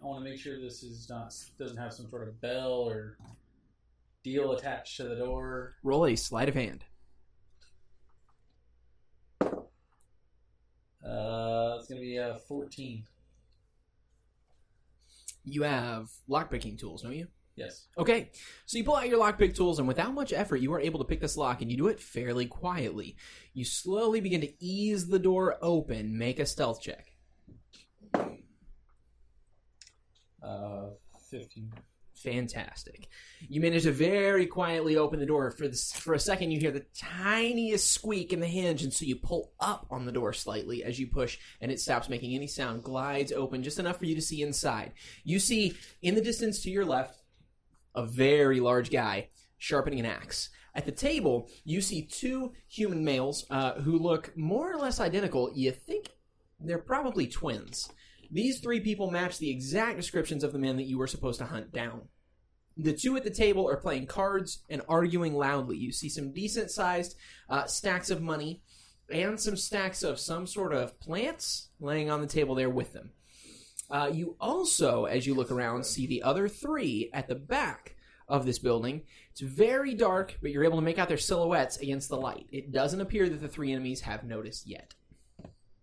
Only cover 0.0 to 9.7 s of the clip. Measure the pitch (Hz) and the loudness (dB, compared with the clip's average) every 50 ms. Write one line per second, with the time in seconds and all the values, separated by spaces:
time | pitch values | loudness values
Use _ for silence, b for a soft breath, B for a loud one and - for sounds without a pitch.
0 | 147 139 139 135 131 135 139 135 - 143 131 131 127 123 120 - 127 120 117 117 | -10 -10 -8 -8 -8 -10 -10 -10 -10 -10 -10 -10 -10 -12 -12 -12 -14 -14 -14 -14
1 | - - 120 117 117 113 - - - - - - 135 120 117 117 120 110 - - | -14 -12 -10 -10 -10 -12 -14 -16 -18 -16 -14 -12 -10 -10 -10 -10 -10 -10 -12 -14
2 | 113 110 123 117 110 110 110 - 123 120 127 131 131 127 127 123 120 113 110 107 | -14 -12 -10 -10 -10 -10 -10 -8 -6 -4 -4 -2 -2 -2 0 0 0 -2 -4 -6
3 | 107 107 - - - - - - _ _ _ _ _ _ _ _ _ _ _ _ | -8 -10 -14 -18 -20 -20 -20 -20 _ _ _ _ _ _ _ _ _ _ _ _
4 | _ _ _ _ - 131 131 143 139 131 127 123 - 139 123 113 - - - - | _ _ _ _ -8 -2 0 0 2 2 0 -2 -2 -4 -6 -8 -10 -12 -10 -8
5 | 127 120 117 117 123 127 127 127 131 127 127 127 127 127 - - - 135 139 151 | -8 -6 -4 -4 -4 -2 -4 -4 -4 -6 -8 -8 -10 -10 -12 -4 0 2 4 6
6 | 170 139 113 - - - 123 113 131 143 - 135 120 98 - - - - - - | 6 6 4 2 0 -2 -2 0 0 2 2 0 0 -2 -6 -10 -16 -18 -20 -20
7 | - - - - - _ _ _ _ - - - - - - - - - - - | -20 -20 -20 -20 -20 _ _ _ _ -20 -20 -20 -20 -20 -20 -20 -20 -20 -20 -20
8 | - - - - _ - _ _ _ _ _ _ _ _ _ _ _ - _ _ | -20 -20 -20 -20 _ -20 _ _ _ _ _ _ _ _ _ _ _ -20 _ _
9 | _ _ _ - _ _ _ - - - - - - - | _ _ _ -20 _ _ _ -2 -2 0 -2 -8 -12 -14